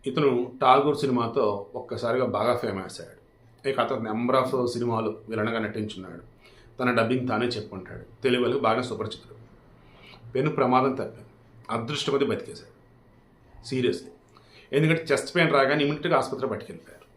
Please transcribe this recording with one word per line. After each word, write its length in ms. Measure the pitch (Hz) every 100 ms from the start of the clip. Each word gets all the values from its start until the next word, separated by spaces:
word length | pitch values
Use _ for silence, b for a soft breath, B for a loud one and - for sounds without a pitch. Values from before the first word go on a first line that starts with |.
| 135
ఇతను 220 | 143 143 120 123 -
ఠాగూర్ 360 | 127 135 143 143
సినిమాతో 460 | 135 123 113 135 107 101 - 123
ఒక్కసారిగా 500 | - 110 117 123 120 101
బాగా 160 | 113 120
ఫేమస్ 380 | 113 98 92 -
అయ్యాడు. 200 | 85 - _ _ - _ 135
ఇక 100 | 135
అతను 200 | 120 127 110
number 260 | 110 123 131
of 260 | 127 135 120 120
సినిమాలు 440 | 120 113 110 107 -
విలన్గా 300 | 110 110 113
నటించున్నాడు. 640 | 104 110 107 92 92 85 - - B B B -
తన 120 | 123
డబ్బింగ్ 360 | 117 113 127 123
తానే 180 | 110 120
చెప్పుకుంటాడు. 580 | 107 90 95 90 - - -
తెలుగు 180 | 131 123
వాళ్ళకి 200 | 120 135
బాగా 200 | 117 117
సుపరిచితుడు. 560 | 120 110 - - - - - - - - B B B B -
పెను 200 | 127 151 -
ప్రమాదం 340 | 123 127 135 -
తప్పాడు, 300 | - - - - - - - 117
అదృష్ట 320 | 113 143 -
కొద్దీ 160 | 139 127
బతికేశాడు. 420 | 107 - - - - - - - - _ _ - - -
Seriously. 420 | 131 123 - - - _ B B B B
ఎందుకంటే 320 | 139 156 156 -
చెస్ట్ 240 | 139 - 175
పెయిన్ 180 | 160 139
రాగానే 260 | 135 151 143
ఇమీడియట్గా 320 | 151 165 143
ఆసుపత్రి 320 | 123 127 127
పట్టుకెళ్ళిపోయారు. 540 | 107 - - - - -